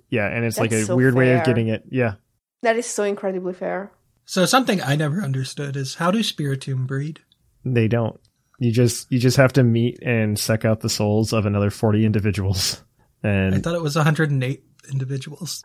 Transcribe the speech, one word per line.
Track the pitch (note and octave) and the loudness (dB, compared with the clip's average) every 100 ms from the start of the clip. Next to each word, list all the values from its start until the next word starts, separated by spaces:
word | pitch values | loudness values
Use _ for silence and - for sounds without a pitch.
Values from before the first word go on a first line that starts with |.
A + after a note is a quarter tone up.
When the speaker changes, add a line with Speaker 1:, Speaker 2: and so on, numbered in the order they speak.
| _ | _
Speaker 1:
yeah, | A#2 G2+ | -4 -2
and | A#2 A#2 | -2 -4
it's | A2 | -2
like | A2+ | -2
Speaker 2:
That's | A2 | 0
Speaker 1:
a | G#2 | 0
Speaker 2:
so | A2+ | 2
Speaker 1:
weird | C3 B2 | 4 4
way | B2+ | 4
of | B2 | 4
Speaker 2:
fair. | B2+ | 2
Speaker 1:
getting | A#2 A2+ | 0 0
it. | A2 - | -4 -4
Yeah. | B2+ A#2 G2+ _ _ _ _ | -2 -2 -4 _ _ _ _
Speaker 2:
That | A#3 A3+ | 0 0
is | A#3 | -2
so | - | -4
incredibly | G#3 G3+ G3 F#3 F3+ | -4 -4 -6 -6 -6
fair. | F#3 F3+ F3+ G3+ _ _ _ - | -8 -6 -8 -8 _ _ _ -6
Speaker 3:
So | F#3+ E3+ | 0 2
something | B3+ B3 F#3+ | 2 2 0
I | C3+ D3 | 0 -2
never | D3+ E3+ | -2 -2
understood | C#3+ C3 C3 - C#3+ C#3 | -4 -4 -6 -8 -8 -8
is | C3+ - | -8 -4
how | E3+ | 0
do | A3 | 0
Spiritomb | G#3 - C#3+ C3+ C#3 C3 B2+ | -2 -4 -4 -4 -4 -4 -4
breed? | C3+ D3+ D#3+ _ _ _ _ C3 | -4 -6 -10 _ _ _ _ -2
Speaker 1:
They | A#2+ A2 | 2 2
don't. | A#2 A2+ - _ _ _ - | 2 -2 -6 _ _ _ -4
You | A#2+ | 0
just, | A2+ B2 - - | 4 2 2 -2
you | B2+ | 2
just | B2+ B2 | 4 4
have | C3 | 4
to | C#3 | 4
meet | A#2+ A#2 A#2+ - | 4 4 0 -2
and | - A#2 G#2+ G#2 | -2 0 0 0
suck | - A2 | 0 0
out | A2+ A2 | 2 0
the | A2 | -2
souls | - G#2 G#2+ A2 | -2 0 2 2
of | A2+ G2+ | 0 0
another | G2+ G2+ | 0 0
forty | - A2 G#2 A2 | 0 0 2 2
individuals. | G#2 G#2 G2+ F#2+ F#2 - - _ _ _ _ | 2 0 0 0 0 -2 -6 _ _ _ _
And | G#2+ G2 F#2+ F#2+ | -2 0 2 0
Speaker 3:
I | |
thought | E3 E3+ | -2 -2
it | |
was | D#3 D#3 | -2 2
a | |
hundred | D3+ D3+ D#3 | 2 2 0
and | C3+ | 0
eight | B2+ C#3 _ _ - | -2 -6 _ _ -8
individuals. | C3+ C3 C3+ D3+ D3 D#3+ - | -6 -6 -8 -10 -12 -12 -12